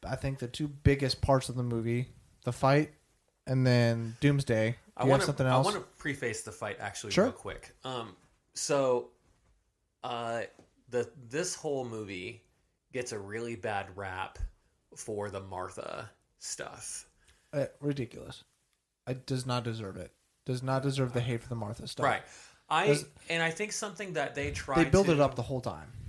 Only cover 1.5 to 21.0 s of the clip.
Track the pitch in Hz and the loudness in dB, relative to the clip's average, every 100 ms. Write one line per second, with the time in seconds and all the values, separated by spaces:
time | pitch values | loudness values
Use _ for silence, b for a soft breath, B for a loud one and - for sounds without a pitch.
1.5 | 127 123 117 113 120 123 - _ _ - | -2 0 0 0 0 -2 -8 _ _ -6
2.5 | 123 135 143 151 - _ _ _ _ - | 2 6 6 4 -6 _ _ _ _ -2
3.5 | 131 127 123 120 117 113 117 143 143 135 | 2 6 6 6 4 -2 2 4 4 2
4.5 | 113 110 120 - - 131 135 135 139 131 | 2 2 0 -10 0 4 6 4 2 4
5.5 | 127 151 202 - _ 156 135 123 107 - | 4 4 0 -6 _ -6 -4 -4 -4 -8
6.5 | 104 107 101 104 - 110 101 226 - 101 | -8 -8 -6 -8 -8 -2 4 2 2 -10
7.5 | 80 - - 131 127 113 90 _ _ _ | -12 -14 -14 -8 -6 -8 -14 _ _ _
8.5 | - - 143 135 123 - _ _ _ _ | -8 0 2 4 2 0 _ _ _ _
9.5 | _ _ _ _ _ 123 120 117 117 107 | _ _ _ _ _ -8 -6 -4 -4 -6
10.5 | - - _ _ 120 117 - 117 135 - | -12 -20 _ _ -2 -2 -6 -8 -4 -4
11.5 | - 156 139 123 110 104 95 92 113 _ | -4 -4 -4 -4 -6 -6 -6 -8 -12 _
12.5 | _ _ _ _ 127 120 110 98 110 117 | _ _ _ _ -8 -6 -8 -8 -8 -6
13.5 | 113 107 101 98 92 98 92 95 - - | -6 -4 -4 -6 -8 -8 -6 -8 -6 -8
14.5 | _ _ _ _ - - 107 104 98 95 | _ _ _ _ -16 -8 -4 -4 -6 -8
15.5 | 92 92 95 - - 117 _ _ _ - | -8 -8 -8 -10 -10 -12 _ _ _ -12
16.5 | - - - - - - _ b b b | -10 -10 -10 -12 -12 -14 _ b b b
17.5 | 147 135 - 147 143 117 - 127 127 - | -4 -4 -4 -4 -2 -4 -8 -14 -16 -20
18.5 | _ _ _ _ _ - 131 - 131 127 | _ _ _ _ _ -8 -8 -4 -4 -2
19.5 | 123 117 110 101 90 90 _ _ _ - | -2 -2 -6 -8 -10 -12 _ _ _ -6
20.5 | 127 127 135 139 135 | -4 0 0 0 0